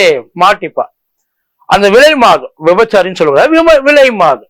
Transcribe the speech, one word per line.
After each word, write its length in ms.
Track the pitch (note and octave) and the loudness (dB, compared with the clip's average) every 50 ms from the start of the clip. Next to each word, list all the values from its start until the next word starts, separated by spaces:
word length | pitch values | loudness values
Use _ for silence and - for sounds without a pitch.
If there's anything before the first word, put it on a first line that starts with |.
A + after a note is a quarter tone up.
| F#3+ E3+ D3 B2 A2+ _ - | 2 2 0 -2 -6 _ -4
மாட்டிப்பா, 500 | E3+ F3+ G3+ G#3 - F3 D3 - C3 - - _ _ _ _ _ _ _ _ _ _ _ _ _ _ _ - | 0 0 0 0 -2 -6 -10 -8 -8 -10 -10 _ _ _ _ _ _ _ _ _ _ _ _ _ _ _ -4
அந்த 180 | F3+ G3 G3+ G3 | -4 -2 0 2
விலை 220 | G3 B3 C#4+ D#4 D#4 | 2 4 2 2 2
மாது, 300 | C4+ A#3 G3+ E3 C#3 B2+ - _ - D#3 | 2 0 0 0 -2 -4 -12 _ -6 -2
விபச்சாரின்னு 540 | E3 F3+ G3+ A3+ A3 A3 G3 F3+ F#3+ F3+ - | -2 0 0 -2 0 0 -2 -2 -2 -4 -4
சொல்லக்கூடாது, 340 | E3 D3+ C#3 D3 A3 D4+ D#4+ | -2 0 0 0 0 0 0
விம-, 260 | E4 E4 E4 D#4 C#4 | 0 2 2 2 2
விலை 240 | C4+ C#4+ D4 C#4+ C4+ B3+ | 0 0 2 2 2 2
மாது, 320 | A3+ G3 F3 D3+ C3 - - - | 0 0 -2 -2 -2 -4 -6 -4